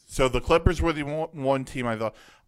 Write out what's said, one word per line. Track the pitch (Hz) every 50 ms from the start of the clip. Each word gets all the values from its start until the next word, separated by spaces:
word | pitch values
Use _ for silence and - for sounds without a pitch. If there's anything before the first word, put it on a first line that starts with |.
| _
So | - - - 131 127
the | 120 123
Clippers | - - 165 170 170 185 170 147 160
were | 165 151
the | 151 147
one, | 143 147 156 160 - -
one | 151 135 131 135 135 131
team | - - 135 123
I | 117 113
thought. | 107 113 107 - - - - - _ _